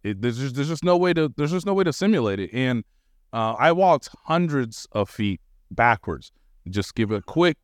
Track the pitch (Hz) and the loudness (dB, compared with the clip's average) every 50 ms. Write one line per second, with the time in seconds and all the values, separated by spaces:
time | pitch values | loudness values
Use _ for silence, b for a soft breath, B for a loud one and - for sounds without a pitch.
0 | - 104 104 95 113 123 113 123 135 135 123 143 139 160 165 143 170 180 180 175 | -8 -8 -6 -4 -4 -4 -4 -4 -6 -6 -4 -4 -4 -4 -4 -2 0 2 2 4
1 | 180 180 170 160 156 139 - - 147 147 180 180 165 202 196 196 190 165 131 - | 2 2 2 2 0 -2 -2 -2 -2 -2 -2 -2 -2 -2 0 0 0 0 0 0
2 | 185 208 214 151 117 104 98 101 92 - 110 127 131 127 123 113 - _ _ _ | 2 2 2 2 2 0 -2 -2 -4 -4 -4 -2 -2 0 -2 -2 -4 _ _ _
3 | _ _ _ _ _ _ - 117 113 110 113 107 135 165 170 180 190 180 160 131 | _ _ _ _ _ _ -6 -4 -2 -2 0 2 4 4 4 4 4 4 4 2
4 | - - - - - - 160 175 180 160 147 135 120 113 - - - - - 107 | 0 -6 -20 -12 -4 -2 0 0 0 0 0 -2 -2 -4 -8 -14 -14 -6 -4 -4
5 | 98 - - - 107 101 92 - _ _ _ _ _ - 90 - 117 120 110 - | -4 -4 -2 -2 -2 -2 -2 -4 _ _ _ _ _ -6 0 2 4 4 2 2
6 | - 98 78 64 - - _ _ _ _ _ _ - 90 92 104 92 - - - | -2 -8 -8 -8 -10 -18 _ _ _ _ _ _ -12 -8 -6 -4 -6 -4 -2 -2
7 | 110 101 110 98 - - - 160 175 170 - - | -2 0 -2 -4 -6 -4 0 2 2 2 0 -2